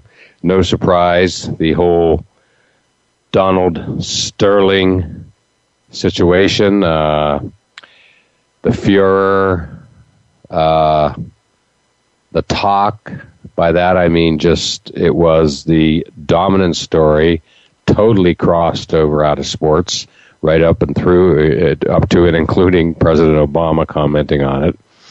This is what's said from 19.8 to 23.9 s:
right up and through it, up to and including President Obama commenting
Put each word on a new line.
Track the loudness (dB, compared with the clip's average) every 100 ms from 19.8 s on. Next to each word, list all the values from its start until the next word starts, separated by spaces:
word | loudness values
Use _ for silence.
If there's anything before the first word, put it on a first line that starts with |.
| -2 -8 -12 _ _ _
right | -2 2
up | 2 0
and | -2 -2
through | 2 2 4 2
it, | 2 2 0 -2 -2
up | 0 0
to | 2 2
and | 2
including | 0 2 2 2 0
President | 0 0 2 4 2
Obama | 0 0 -2 -2
commenting | -2